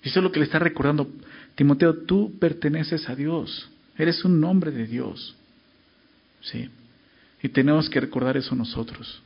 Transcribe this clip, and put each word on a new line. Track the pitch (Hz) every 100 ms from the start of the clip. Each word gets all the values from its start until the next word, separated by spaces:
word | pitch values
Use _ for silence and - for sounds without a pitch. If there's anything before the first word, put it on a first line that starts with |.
Y | 139
eso | 185
es |
lo | 185
que | 170
le | 147
está | 156
recordando | 170 - 135 151 143 - - - - -
Timoteo: | 143 139 170 160 -
"Tú | 190 214 -
perteneces | 170 160 151 151 156 165 -
a | 131
Dios, | 143 165 - - - _ _ -
eres | 160 165 180
un | 170
hombre | 160 190 160
de | 131 113
Dios". | 120 117 - - - _ _ _ _ _ _ _ _ _ _
¿Sí? | - 117 127 - _ _ _ _ _ _
Y | 127
tenemos | 120 135 156 156
que | 139
recordar | 135 131 127 135
eso | 131 123
nosotros. | 117 - 113 - - -